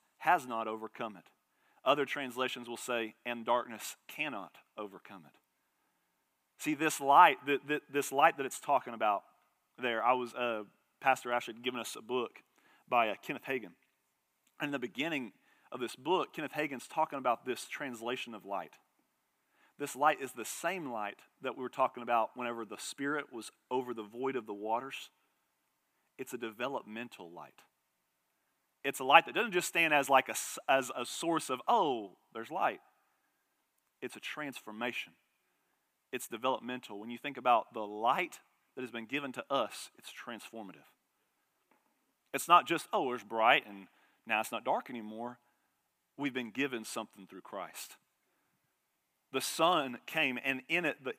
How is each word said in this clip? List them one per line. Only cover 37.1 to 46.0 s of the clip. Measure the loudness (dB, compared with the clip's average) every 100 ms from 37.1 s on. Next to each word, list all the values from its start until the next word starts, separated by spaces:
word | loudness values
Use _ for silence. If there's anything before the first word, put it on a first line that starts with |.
| -10
think | -10 -2
about | 4 4 4
the | -6 -6
light | 0 2 2 0 -8 _ _ _ -12
that |
has | -10
been | -8 -6
given | -6 -6
to | -8 -2
us, | 0 0 -4 -14 _
it's | -20
transformative. | -16 -12 -12 -12 -14 -14 -16 -20 _ _ _ _ _ _ _ _ _ _ _ _ _ _
It's | -4 6
not | 6 8
just, | -2 0
"Oh, | 0 0
it's | -2
bright | -4 4 6 6 4
and | -14 -16 _ _ _ -2
now | -2
it's | 0
not | -4
dark | -2 -2 -4
anymore." | -10 -10 -8 -10 -10 _ _ _ _ _ _